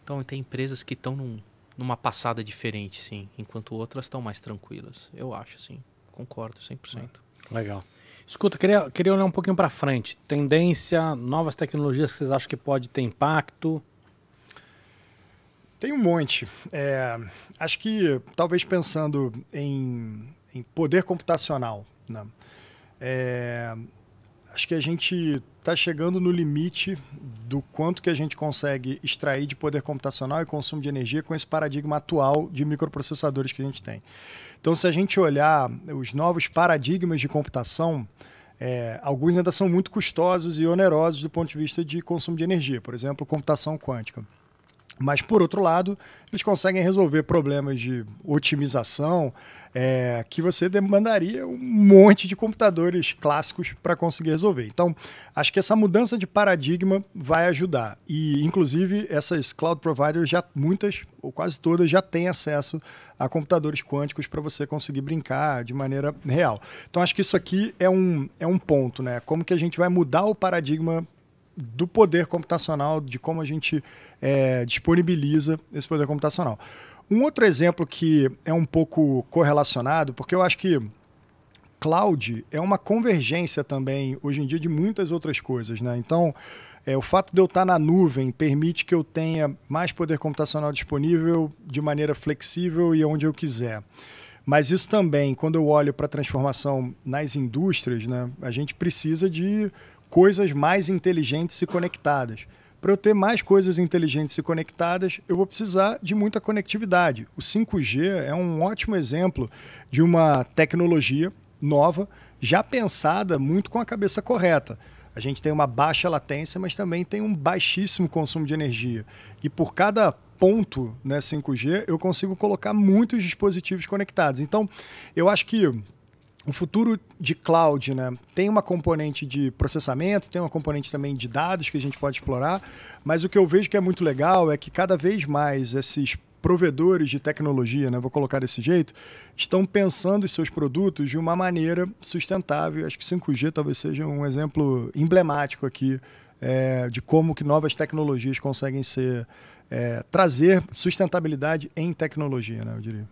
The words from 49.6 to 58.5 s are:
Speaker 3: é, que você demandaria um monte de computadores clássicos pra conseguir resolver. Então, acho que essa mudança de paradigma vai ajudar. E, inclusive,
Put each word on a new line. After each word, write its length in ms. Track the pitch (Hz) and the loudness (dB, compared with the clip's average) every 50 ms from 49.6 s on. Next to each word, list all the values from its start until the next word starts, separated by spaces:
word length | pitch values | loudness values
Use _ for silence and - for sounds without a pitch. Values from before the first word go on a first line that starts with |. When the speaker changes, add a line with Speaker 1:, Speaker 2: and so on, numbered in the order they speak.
| - - _ | -20 -8 _
Speaker 3:
é, 480 | 127 127 131 131 127 123 123 120 117 113 _ | -2 0 2 2 2 0 -2 -2 -4 -6 _
que 120 | - - | -6 -2
você 280 | 160 180 - - 170 185 | 0 0 0 0 -2 0
demandaria 760 | 185 202 196 196 202 202 214 233 220 196 165 190 226 262 262 | 2 0 2 4 4 4 4 4 2 2 0 -2 -4 -6 -8
um 120 | 262 254 | -8 -8
monte 720 | 247 254 254 233 208 202 196 196 190 196 214 208 - - 180 | -8 -4 0 4 8 10 12 12 12 12 12 10 8 4 -6
de 60 | 190 | -4
computadores 760 | - - 226 208 - 220 208 175 165 170 175 180 180 147 - | -4 -4 -4 0 2 2 2 4 4 0 2 2 0 -2 -2
clássicos 640 | - _ - 151 143 151 151 - - - 180 - - - - | -6 _ 0 0 0 2 0 -2 -4 -6 -8 -8 -10 -8 -4
pra 100 | 175 170 | -4 -2
conseguir 360 | - 170 170 160 - 160 160 | 0 -2 -2 -2 -2 -2 -2
resolver. 360 | 156 160 180 214 180 127 117 | -2 2 2 0 0 0 -6
Então, 280 | 107 107 - 175 175 160 - - - - - - - _ | -6 0 0 0 0 0 -4 -12 -20 -20 -20 -20 -8 _
acho 160 | - 151 - | -2 -2 2
que 80 | - 196 | 2 2
essa 160 | 190 - 220 | 2 4 4
mudança 420 | 220 214 190 170 214 247 226 240 | 4 4 4 4 2 2 2 0
de 80 | 220 185 | -4 -4
paradigma 800 | - _ 208 208 202 185 160 131 143 175 175 185 190 190 196 196 _ _ | 0 _ 4 4 4 4 2 2 -2 0 0 2 0 0 0 -2 _ _
vai 340 | 190 143 127 165 165 170 | -12 -2 0 2 2 4
ajudar. 500 | 180 170 135 180 185 156 127 117 107 104 _ _ | 2 2 0 -2 -2 -2 -4 -4 -6 -10 _ _
E, 340 | - 143 156 156 151 143 143 147 | -6 -4 -2 0 0 0 0 0
inclusive, 600 | 165 | 0